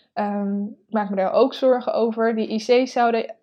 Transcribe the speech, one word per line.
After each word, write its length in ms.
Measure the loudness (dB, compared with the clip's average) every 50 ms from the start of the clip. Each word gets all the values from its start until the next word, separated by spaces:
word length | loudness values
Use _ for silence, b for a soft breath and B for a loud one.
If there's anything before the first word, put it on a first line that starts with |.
| b b b
Ehm, 500 | -4 -4 -4 -2 -4 -4 -2 -2 -4 -4
ik 280 | -6 -10 -14 _ _
maak 200 | -4 -4 -2 -2
me 60 | -2
daar 160 | 0 0 2 4
ook 220 | 2 2 2 2
zorgen 400 | 0 2 2 2 2 0 -2 -2
over. 400 | 0 0 0 0 0 0 0 0
Die 160 | -2 -2 -2
I 60 | -4
C's 360 | -4 0 2 4 4 2 2 0
zouden 420 | 0 2 2 2 0 -2 -4 -10 _